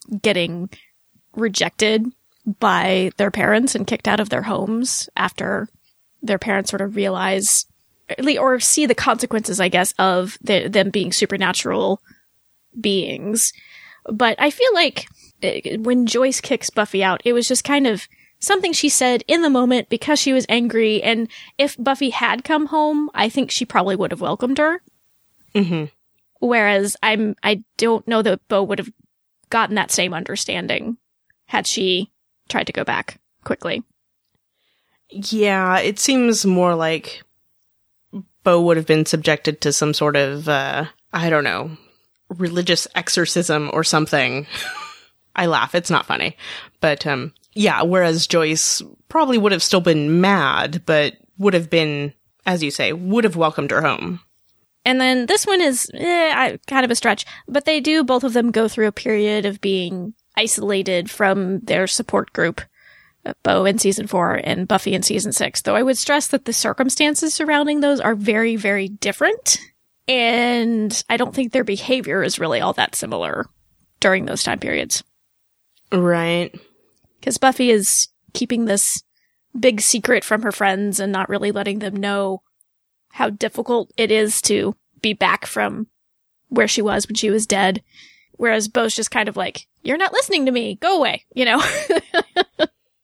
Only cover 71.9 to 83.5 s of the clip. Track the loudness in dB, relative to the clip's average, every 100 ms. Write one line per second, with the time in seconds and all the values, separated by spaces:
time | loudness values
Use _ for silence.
71.9 | -4 -2 -2 -2 -2 -2 0 0 0 -2
72.9 | -4 -6 -6 -4 -6 -8 _ _ _ _
73.9 | _ 0 0 -2 -4 -4 -4 -4 -4 -4
74.9 | -6 -8 _ _ _ _ _ _ _ _
75.9 | 0 2 2 0 -2 -4 -10 -20 _ _
76.9 | _ _ _ -6 0 2 4 4 4 2
77.9 | 0 -2 _ _ -6 -2 -2 0 0 0
78.9 | -4 -8 _ _ _ _ 0 2 2 2
79.9 | 0 2 0 2 -2 -2 0 0 0 -2
80.9 | -2 -2 -2 -2 -2 -2 -2 -4 -6 -6
81.9 | -4 -2 -2 -2 -6 _ _ _ _ _
82.9 | _ _ -4 -2 -2 -4